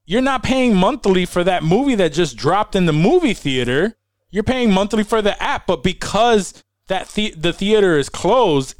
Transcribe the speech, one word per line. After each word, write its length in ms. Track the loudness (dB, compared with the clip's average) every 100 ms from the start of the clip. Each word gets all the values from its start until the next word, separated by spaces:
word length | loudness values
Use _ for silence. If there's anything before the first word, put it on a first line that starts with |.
| -6
You're 160 | -2
not 200 | 0 -2
paying 320 | -2 0 2
monthly 500 | 4 2 0 0 0
for 200 | 0 -2
that 180 | 0 0
movie 320 | 2 0 2
that 180 | 0 0
just 240 | 0 -4 -2
dropped 380 | -2 -2 0
in 120 | 0 0
the 60 |
movie 420 | 2 2 2 2
theater. 640 | -2 -4 -2 0 0 -2 -4 _ _ _
You're 120 | -6
paying 300 | -2 0 2
monthly 320 | 0 0 -2
for 180 | 0 0
the 180 | 0 -2
app, 260 | -4 -6 -4
but 160 | -2
because 800 | -2 -4 -4 0 4 2 0 -10 _ _ -8
that 200 | -6 -6
the-, 220 | -6 -6 -4
the 160 | -4
theater 440 | -2 0 2 4 2
is 120 | -2
closed 680 | -4 0 2 2 0 -2